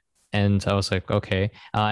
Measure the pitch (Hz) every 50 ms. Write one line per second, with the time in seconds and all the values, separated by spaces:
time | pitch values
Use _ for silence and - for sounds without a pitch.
0 | _ _ _ _ _ _ - 104 101 101 101 98 - 95 101 98 95 - 98 92
1 | - - 98 104 - - - 92 98 104 - - - - - 110 107 107